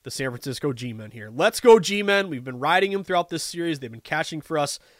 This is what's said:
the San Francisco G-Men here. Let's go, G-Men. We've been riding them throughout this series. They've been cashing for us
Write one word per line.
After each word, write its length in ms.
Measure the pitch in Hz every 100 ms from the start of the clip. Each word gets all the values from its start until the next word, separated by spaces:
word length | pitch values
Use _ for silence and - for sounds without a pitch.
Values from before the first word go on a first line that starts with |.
the 80 | 120
San 200 | - 135
Francisco 420 | 120 139 123 147
G-Men 400 | 117 123 110 107
here. 180 | 113 107
Let's 280 | 117 202 -
go, 180 | 247 226
G-Men. 500 | 165 202 202 202 196
We've 140 | 135
been 160 | 127 123
riding 320 | 143 180 196
them 140 | 196
throughout 240 | 190 180 175
this 160 | 165
series. 340 | - 170 170 147
They've 120 | 123
been 100 | 113
cashing 400 | - 156 160 156
for 180 | - 156
us 220 | 143 - _ _